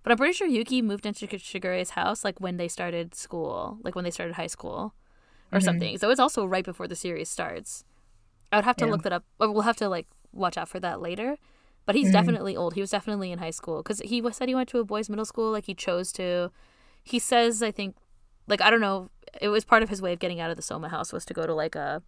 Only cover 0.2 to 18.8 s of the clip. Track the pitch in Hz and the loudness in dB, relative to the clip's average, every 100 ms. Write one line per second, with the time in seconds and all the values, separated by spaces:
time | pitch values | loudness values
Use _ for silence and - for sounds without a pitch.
0.2 | 285 359 381 240 233 254 226 202 208 208 | 4 2 2 2 2 0 0 -2 -6 -8
1.2 | 202 190 - 190 185 185 180 - 180 214 | -8 -10 -8 -6 -2 -2 -2 -2 -2 0
2.2 | 202 180 190 180 170 - 180 170 170 - | -4 -4 -6 -4 -6 -4 -4 -4 -8 -12
3.2 | - 170 156 87 - 214 202 180 175 170 | -10 -6 -4 -4 -6 -8 -8 -4 -6 -6
4.2 | 170 165 170 - - - 208 - _ _ | -8 -6 -8 -8 -8 -6 -8 -10 _ _
5.2 | _ - _ 190 190 175 107 123 208 262 | _ -20 _ 2 4 2 0 0 4 6
6.2 | 262 - 190 185 185 175 180 170 180 160 | 6 4 0 0 -2 -8 -8 -6 -6 -6
7.2 | 160 - 165 - - - _ _ _ _ | -6 -4 -6 -6 -12 -14 _ _ _ _
8.2 | _ _ _ 208 214 247 226 202 185 175 | _ _ _ 2 4 2 2 2 0 -4
9.2 | - _ 214 214 214 226 208 175 - _ | -6 _ 2 4 2 2 0 -2 -6 _
10.2 | - - 180 170 165 185 180 - 175 185 | -18 -2 -2 -2 -6 -4 -4 -4 -6 -4
11.2 | 240 294 _ _ _ _ - 208 190 196 | -4 -6 _ _ _ _ 2 4 8 8
12.2 | 214 226 196 - 170 170 196 202 220 208 | 6 2 0 -2 -2 -2 -2 -2 -2 -4
13.2 | 185 175 165 160 - 156 - 202 196 240 | -4 -6 -8 -8 -8 -8 -4 -6 -2 -2
14.2 | 233 220 254 254 254 240 208 214 214 208 | -2 -2 -2 0 0 -2 0 -2 -2 -4
15.2 | 220 - 220 214 202 180 - 175 185 - | -4 -2 0 0 -4 -6 -2 -2 -2 -4
16.2 | 180 175 175 - - _ _ _ - 240 | -2 0 -2 -6 -20 _ _ _ -4 -2
17.2 | - 240 233 220 226 202 196 - _ - | 4 4 4 2 -2 -4 -8 -10 _ -20
18.2 | _ _ - 202 196 226 | _ _ -2 4 6 6